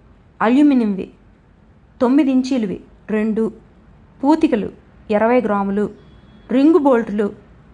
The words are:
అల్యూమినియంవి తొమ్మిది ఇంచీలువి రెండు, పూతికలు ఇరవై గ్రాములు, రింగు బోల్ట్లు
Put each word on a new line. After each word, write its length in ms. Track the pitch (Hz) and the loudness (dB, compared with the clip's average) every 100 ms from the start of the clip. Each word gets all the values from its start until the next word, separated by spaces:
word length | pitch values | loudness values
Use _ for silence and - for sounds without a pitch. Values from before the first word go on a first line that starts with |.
| _ _ _ - | _ _ _ -4
అల్యూమినియంవి 680 | 208 262 294 254 214 190 - - _ _ _ _ _ _ _ - | 0 4 4 2 0 -4 -10 -16 _ _ _ _ _ _ _ -4
తొమ్మిది 300 | 240 277 269 | 0 2 2
ఇంచీలువి 500 | 262 254 269 202 - - - - | 0 -2 -4 -4 -8 -14 -18 -6
రెండు, 420 | 214 220 214 220 - - _ - - - - | -4 -2 -4 -4 -8 -20 _ -20 -20 -20 -4
పూతికలు 460 | 269 320 330 226 - - - - - | 0 2 0 -2 -6 -12 -20 -14 -4
ఇరవై 300 | 208 226 254 | 0 2 2
గ్రాములు, 500 | 214 202 196 202 202 - - - - - - | 0 -4 -4 -4 -6 -8 -20 -20 -20 -20 -4
రింగు 260 | 254 294 330 | 2 4 4
బోల్ట్లు 540 | 277 240 208 208 202 - - - - | 4 2 0 -4 -6 -8 -20 -20 -20